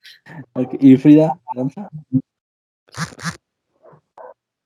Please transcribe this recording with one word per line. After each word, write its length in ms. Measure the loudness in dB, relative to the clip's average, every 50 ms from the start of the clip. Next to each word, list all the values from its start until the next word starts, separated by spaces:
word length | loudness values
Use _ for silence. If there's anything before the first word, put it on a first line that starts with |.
| _ -20 -20 _ _ -20 -20 -20 -20 _ -8
Ok, 220 | -8 -8 -8 -4 2
¿y 160 | 4 4 6
Frida 420 | 6 6 4 4 4 4 2 -2 -8 _ -16
Aranza? 420 | -12 -10 -10 -10 -10 -12 -18 -16 -18 -20 -12 -6 -6 -6 -6 _ _ _ _ _ _ _ _ _ _ _ _ _ -16 -16 -16 -16 -14 -14 -14 -14 -14 -14 _ _ _ _ _ _ _ _ _ -20 -20 _ _ _ _ -20 -20 -20 -20 _ _ _ _ _ _